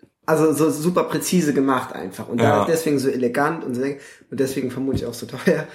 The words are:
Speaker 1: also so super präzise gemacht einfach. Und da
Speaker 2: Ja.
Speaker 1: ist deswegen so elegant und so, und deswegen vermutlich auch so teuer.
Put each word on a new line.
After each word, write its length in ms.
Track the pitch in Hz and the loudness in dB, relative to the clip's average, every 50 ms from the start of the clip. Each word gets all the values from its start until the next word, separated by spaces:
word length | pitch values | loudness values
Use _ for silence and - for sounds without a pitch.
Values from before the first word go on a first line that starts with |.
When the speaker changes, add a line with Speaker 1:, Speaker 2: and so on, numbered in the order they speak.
| _ - _ _ _ | _ -20 _ _ _
Speaker 1:
also 260 | - 160 151 156 156 147 | 0 2 4 4 4 4
so 180 | 139 156 156 | 4 2 2
super 340 | 135 147 151 180 180 180 156 | 2 0 0 0 2 0 0
präzise 480 | - - 151 - - - 180 165 147 135 | 0 -2 -4 -2 2 2 2 2 2 2
gemacht 380 | 139 135 135 135 127 - - - | 2 2 2 2 0 -2 -6 -10
einfach. 340 | 67 78 95 - - 110 - | -10 -10 -10 -10 -10 -10 -4
Und 100 | - 120 | 0 2
da 40 | 117 | 4
Speaker 2:
Ja. 180 | 113 107 104 101 | 4 4 4 2
Speaker 1:
ist 60 | 101 | 2
deswegen 300 | 123 120 - 156 147 135 | 0 0 2 0 0 2
so 100 | 127 135 | 2 0
elegant 540 | 131 127 127 120 - 143 143 151 165 165 - | 0 0 0 0 0 2 0 0 0 -4 -6
und 100 | 135 123 | -6 -4
so, 80 | 123 131 | -4 -4
und 580 | 139 143 - - - - - - - 139 117 | -4 -4 -8 -12 -20 -20 -20 -18 -8 -4 -2
deswegen 300 | 135 131 - 143 127 123 113 | -2 -2 -2 -4 -4 -4 -4
vermutlich 340 | 127 135 135 127 110 - | -4 -4 -4 -4 -4 -4
auch 80 | 117 120 | -6 -8
so 120 | - - | -10 -12
teuer. 400 | - - 123 - 190 165 151 151 - - | -12 -10 -4 0 0 0 0 0 -6 -4